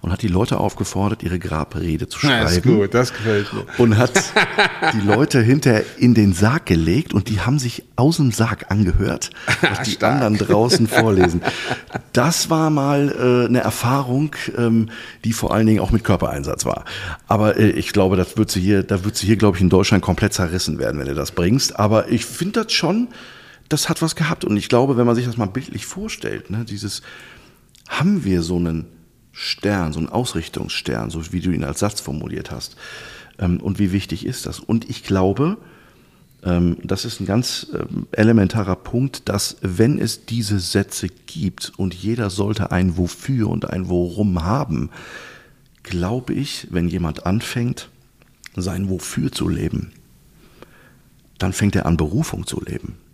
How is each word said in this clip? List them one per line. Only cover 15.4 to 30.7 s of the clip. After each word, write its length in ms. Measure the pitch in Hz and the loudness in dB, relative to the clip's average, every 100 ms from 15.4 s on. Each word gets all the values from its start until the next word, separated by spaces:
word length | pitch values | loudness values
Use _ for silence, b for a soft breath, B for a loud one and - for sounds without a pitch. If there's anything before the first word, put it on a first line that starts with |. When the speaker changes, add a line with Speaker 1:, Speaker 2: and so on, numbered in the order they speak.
| - | 0
Speaker 1:
allen 120 | 104 110 | 2 4
Dingen 140 | 107 | 4
auch 120 | 87 | 4
mit 120 | 113 | 0
Körpereinsatz 600 | - 92 - 71 69 - - | 2 0 0 -2 -6 -4 -2
war. 180 | - B B 90 B - | -4 B B -10 B -2
Aber, 300 | 107 107 - | 2 4 4
äh, 140 | 107 | 4
ich 220 | - - | 4 0
glaube, 240 | 104 95 95 | 2 4 4
das 200 | 90 - | 0 0
würdest 200 | 107 98 | 0 0
du 40 | |
hier, 220 | 90 101 | 2 2
da 220 | 92 - | 2 -2
würdest 180 | 95 - | -2 -4
du 40 | 98 | 2
hier, 80 | 107 | 4
glaube 200 | 104 90 | 4 4
ich, 60 | |
in 80 | 92 | 4
Deutschland 320 | 92 - 101 | 4 4 2
komplett 320 | - 87 104 | 2 0 0
zerrissen 440 | - 90 90 - 73 | 0 -2 -2 -2 -2
werden, 200 | 60 73 | -2 -4
wenn 80 | 67 | -4
du 80 | |
das 160 | 71 76 | -4 -4
bringst. 480 | - 87 127 - - | 0 2 2 0 0
Aber 320 | 104 107 - | 2 2 2
ich 160 | 113 - | -2 -2
finde 380 | - 180 226 | -6 -4 -4
das 80 | 220 | -2
schon, 360 | - 160 208 240 B B B B B _ | -2 0 0 -2 B B B B B _
das 180 | 151 - | -4 -2
hat 140 | - | -2
was 120 | 160 | -2
gehabt. 300 | - 151 156 | -2 -2 -2
Und 140 | - 104 | 0 -2
ich 100 | - | 2
glaube, 300 | 120 135 120 | 2 4 2
wenn 80 | 120 | 4
man 80 | |
sich 100 | 120 | 2
das 140 | 123 113 | 0 -2
mal 80 | 101 | -4
bildlich 400 | 113 - - - | -4 -8 -12 -10
vorstellt, 640 | 185 214 - 110 104 - | -10 -10 -8 -8 -8 -8
ne, 160 | 104 117 | -8 -6
dieses, 320 | 101 104 - B B B B B B B _ - | -8 -8 -10 B B B B B B B _ -10
haben 360 | - 165 202 | 0 2 2
wir 180 | 98 90 | 2 0
so 140 | 82 90 | 0 0
einen 300 | 85 82 82 - _ _ _ | 0 -2 -8 -16 _ _ _
Stern, 600 | - - - 101 101 82 | -12 -10 -4 -2 0 -2
so 40 | 78 | -4
einen 120 | 80 | -4
Ausrichtungsstern, 1000 | 107 127 - - - - | -2 -2 -4 -6 -8 -6